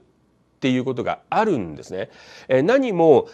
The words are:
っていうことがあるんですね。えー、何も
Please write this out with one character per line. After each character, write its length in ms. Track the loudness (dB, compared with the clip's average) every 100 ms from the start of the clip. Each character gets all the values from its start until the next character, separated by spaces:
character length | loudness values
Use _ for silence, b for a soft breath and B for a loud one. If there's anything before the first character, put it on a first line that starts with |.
っ 580 | _ _ _ _ _ _
て 100 | -4
い 80 | -2
う 40 |
こ 100 | -4 -6
と 80 |
が 160 | -6 -8 _
あ 160 | -2 0
る 120 | -2
ん 180 | -6 -12
で 80 |
す 80 | -12
ね。 180 | -12 -12 B B B B
え 100 | 0
ー、 20 |
何 300 | 2 0 0
も 380 | 2 4 4 B